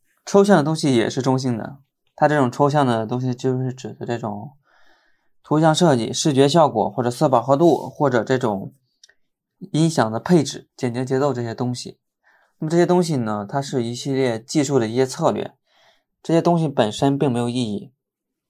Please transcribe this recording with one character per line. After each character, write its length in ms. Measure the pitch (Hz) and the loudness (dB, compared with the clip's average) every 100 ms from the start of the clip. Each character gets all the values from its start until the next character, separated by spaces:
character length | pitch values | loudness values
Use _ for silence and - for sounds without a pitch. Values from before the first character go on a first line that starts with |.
| _ _ - | _ _ 0
抽 160 | 202 | 4
象 140 | 196 180 | 6 4
的 80 | |
东 100 | 143 | 2
西 220 | 156 151 120 | 0 2 2
也 120 | 107 | 2
是 140 | 131 | 0
中 160 | 131 131 | 0 0
性 180 | 131 113 | -2 -4
的。 220 | - - _ _ _ - | -8 -14 _ _ _ 0
他 100 | 151 | 2
这 100 | 151 | 2
种 140 | 127 | 0
抽 180 | - 143 | 2 0
象 160 | 147 | 2
的 220 | 131 113 110 | 2 0 -2
东 140 | 123 | -6
西 120 | 127 | -6
就 240 | 123 131 127 | -4 -4 -2
是 160 | 131 | -4
指 220 | 127 - | -8 -14
的 100 | - | -12
这 140 | 120 117 | -8 -6
种 380 | 113 104 147 - _ _ - _ _ _ _ _ | -8 -10 -14 -20 _ _ -20 _ _ _ _ _
图 160 | - 151 | -2 2
像 120 | 160 | 4
设 220 | 156 175 | 4 4
计、 180 | 123 110 | 2 0
视 200 | 123 165 | -4 0
觉 160 | 131 139 | 2 4
效 200 | 170 143 | 4 2
果， 220 | 110 92 | 2 -2
或 140 | - | -2
者 60 | 120 | -4
色 180 | 120 151 | 0 2
饱 120 | 127 | 2
和 160 | 120 139 | 2 2
度， 320 | 170 143 - | 4 2 -2
或 220 | - 143 | -4 0
者 140 | 120 | 0
这 120 | 104 131 | 0 0
种 380 | 123 101 104 - _ _ _ _ _ _ _ _ | -2 -4 -8 -16 _ _ _ _ _ _ _ _
音 300 | - 151 160 | -6 0 2
响 220 | 160 110 | 2 0
的 80 | 113 | -2
配 240 | - 175 | 2 2
置、 260 | - - - - | 2 -6 -16 -8
剪 160 | 123 | -6
辑 120 | 117 | -4
节 160 | 131 131 | -2 0
奏 120 | 143 | 0
这 80 | 123 | -2
些 120 | 117 | -6
东 180 | 113 123 | -4 -4
西。 280 | 123 - - _ _ _ _ _ _ | -6 -10 -18 _ _ _ _ _ _
那 60 | |
么 60 | 156 | -2
这 60 | 170 | 2
些 80 | |
东 160 | 175 180 | 4 2
西 160 | 165 143 | 2 -2
呢， 300 | 110 104 101 | -2 -4 -6
它 140 | 139 | -6
是 220 | 139 135 | -4 -4
一 100 | 117 | -4
系 180 | 120 143 | -6 -4
列 280 | 135 131 110 | -2 0 -2
技 240 | - 156 | -4 -2
术 160 | 139 135 | 2 2
的 80 | 110 | 2
一 60 | 120 | 0
些 100 | 131 | -2
策 240 | - 151 | 0 0
略， 260 | 104 - - _ _ _ _ _ _ | 0 -4 -12 _ _ _ _ _ _
这 140 | - | 0
些 80 | 165 | 0
东 160 | 165 170 | 2 2
西 80 | 160 | 0
本 240 | 135 107 | 0 -2
身 260 | - 139 139 | 0 0 2
并 140 | 147 | 0
没 80 | 120 | 0
有 100 | 120 | -2
意 60 | |
义。 380 | 123 113 101 98 _ _ _ _ _ _ | -2 -4 -4 -10 _ _ _ _ _ _